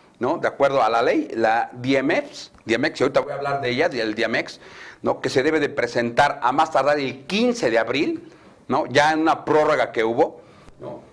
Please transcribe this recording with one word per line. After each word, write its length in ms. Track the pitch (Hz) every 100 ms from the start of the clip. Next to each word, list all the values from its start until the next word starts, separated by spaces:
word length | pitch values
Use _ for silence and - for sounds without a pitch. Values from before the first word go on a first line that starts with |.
| _ -
¿no? 180 | 123 160
De 120 | 117
acuerdo 340 | - 139 135
a 80 | 110
la 100 | 117
ley, 280 | 139 311 -
la 360 | 110 113 117 -
diamex, 800 | 123 127 135 139 240 294 - - - 107
diamex, 340 | 113 156 -
y 40 |
ahorita 160 | 123 131
voy 120 | 139
a 40 | 139
hablar 260 | 139 139
de 80 | 123
ella, 180 | 120 170
del 260 | 127 110
diamex, 460 | 107 110 131 - - - - - -
¿no? 220 | 123 127
Que 80 | 135
se 120 | 135
debe 160 | 143 156
de 120 | 147
presentar 720 | - 117 127 117 117 143 -
a 100 | 120
más 200 | 143 160
tardar 260 | 143 135 147
el 260 | 131 -
quince 460 | - 202 247 240 131
de 80 | 113
abril, 520 | 113 135 233 330 - - - - -
¿no? 160 | 131 -
Ya 240 | 131 151
en 80 | 156
una 260 | 160 - -
prórroga 460 | 151 151 139 113
que 120 | 123
hubo, 380 | 113 120 170 - - - - -
¿no? 220 | - - -